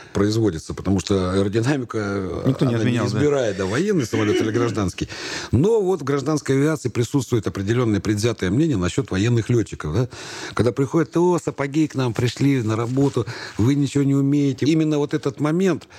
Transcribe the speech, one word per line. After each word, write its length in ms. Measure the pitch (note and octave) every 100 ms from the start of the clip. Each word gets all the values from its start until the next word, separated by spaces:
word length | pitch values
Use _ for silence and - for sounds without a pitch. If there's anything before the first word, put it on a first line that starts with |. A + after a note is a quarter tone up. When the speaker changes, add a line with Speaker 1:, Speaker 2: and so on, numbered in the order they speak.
| -
Speaker 1:
производится, 600 | - G2+ A2 A2 D#2+ -
потому 260 | E2 - F#2+
что 320 | - G2 F#2
аэродинамика, 1120 | G2 G2+ G#2+ A#2 D3 A#2+ A2+ G2+ G2+ F#2+ D#2+ -
Speaker 2:
Никто 140 | C3+ C#3
не 80 |
Speaker 1:
она 60 | A#2
Speaker 2:
отменял, 260 | G#2+ A#2+ G2+
Speaker 1:
не 60 |
Speaker 2:
да. 60 | G#2+
Speaker 1:
избирает, 380 | D3 C#3+ A#2 F#2
да, 80 | F#2+
военный 380 | A2+ G3 F#3+ A#2
самолет 300 | A2 G#2 -
или 140 | G#2+
гражданский. 580 | A2 A#2 G#2+ F#2+ - - - - - -
Но 280 | G#2 F3+ A3+
вот 200 | F#3 F#3
в 40 |
гражданской 520 | C#3 C#3+ C3+ D3+ - C3+
авиации 340 | C#3+ D#3 A#2+
присутствует 560 | A2+ A#2+ C#3+ B2 A#2+ -
определенное 540 | F2+ G2 A#2 A#2+ G2+
предвзятое 500 | F2+ G#2+ A#2 A2 F#2
мнение 260 | G#2+ E3 A2+
насчет 340 | F2 - -
военных 380 | F#2 A2 A#2+ G#2+
летчиков, 460 | A#2+ G#2 - D2+
да. 140 | E2 B2+ - - - -
Когда 180 | - A2
приходят: 440 | A#2+ C#3 E3 D3+ E3+
«О, 220 | F3 F3
сапоги 440 | - C3+ C#3 D3 D#3
к 60 |
нам 180 | - C3
пришли 500 | A2 B2 - C#3 C3+
на 140 | G#2+ G#2+
работу, 480 | A#2 C3 C#3 C3+ - - - -
вы 180 | A2+
ничего 300 | C#3+ C#3 C#3+
не 100 | C#3
умеете». 520 | C#3 C#3 D3 C#3+ B2+ B2+
Именно 320 | D#3+ D#3 D3+
вот 160 | C#3+
этот 260 | D3+ C#3+ -
момент, 480 | D3 D#3+ F#3+ C3+ -